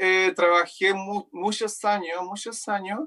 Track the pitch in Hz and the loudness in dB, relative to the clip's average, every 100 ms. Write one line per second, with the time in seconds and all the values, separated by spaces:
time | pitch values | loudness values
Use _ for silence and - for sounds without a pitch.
0 | 185 185 185 180 175 175 170 - 190 196 | 2 4 4 4 4 6 2 0 0 0
1 | 190 202 - 175 202 208 220 - 208 202 | -4 -6 -8 -6 -4 -2 -4 -2 0 0
2 | 165 175 185 202 233 220 - 202 190 214 | -2 -6 -6 -8 -10 -10 -4 -4 -4 -8